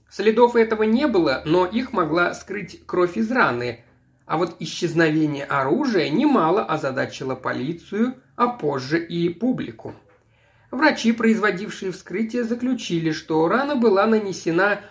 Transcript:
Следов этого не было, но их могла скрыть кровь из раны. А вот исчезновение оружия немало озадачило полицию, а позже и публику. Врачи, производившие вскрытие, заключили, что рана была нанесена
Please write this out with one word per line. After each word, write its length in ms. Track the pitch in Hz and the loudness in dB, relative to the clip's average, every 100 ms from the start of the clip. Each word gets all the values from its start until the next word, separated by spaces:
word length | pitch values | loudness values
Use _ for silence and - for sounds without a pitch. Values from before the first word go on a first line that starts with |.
| _ | _
Следов 480 | - 202 220 240 233 | 0 2 6 4 4
этого 280 | 220 214 | 2 2
не 240 | 220 233 294 | 2 2 2
было, 340 | 202 156 131 151 | 2 2 0 2
но 200 | 175 180 | 2 2
их 260 | 214 262 | 0 -2
могла 440 | 196 156 165 175 - | -2 0 0 0 -2
скрыть 500 | - 196 175 - - | -8 -10 -10 -14 -6
кровь 320 | 180 175 196 | 0 0 0
из 140 | 220 | -2
раны. 520 | 240 165 120 123 120 _ _ _ _ - | 2 0 0 -6 -8 _ _ _ _ -6
А 100 | 160 | -2
вот 200 | 175 - | -2 -4
исчезновение 840 | 160 - 175 151 165 156 156 139 | -12 -6 -2 2 2 4 0 -2
оружия 680 | - 143 135 190 294 202 143 | -2 0 0 0 2 0 2
немало 520 | 160 294 240 160 196 | 2 4 4 4 2
озадачило 680 | 220 156 143 131 127 - 131 | 0 -2 -2 -4 -4 -6 -8
полицию, 880 | 127 127 123 131 170 - 196 240 262 _ - | -6 -4 -4 -6 -8 -8 -2 -2 -4 _ -2
а 140 | 233 | -2
позже 540 | - 151 139 127 165 | -2 -4 -4 -2 -2
и 260 | - 170 170 | -2 -2 -2
публику. 680 | - 247 - - - - - _ _ _ _ _ _ _ | -2 -2 -2 -6 -12 -16 -16 _ _ _ _ _ _ _
Врачи, 420 | 254 294 - 226 | 2 2 4 2
производившие 800 | 226 226 196 208 175 208 - 190 | 2 2 2 0 -2 -8 -8 -8
вскрытие, 520 | 175 - 180 220 247 | -10 -8 -6 -4 -4
заключили, 680 | 226 240 247 262 - 165 160 | -4 -4 -4 -4 -4 -2 -2
что 380 | 151 - 156 165 | -4 -2 0 2
рана 280 | 220 285 277 | 2 0 2
была 300 | 226 190 220 | 4 4 4
нанесена 760 | 220 202 175 - 165 196 202 - | 2 0 -4 -2 2 2 0 -6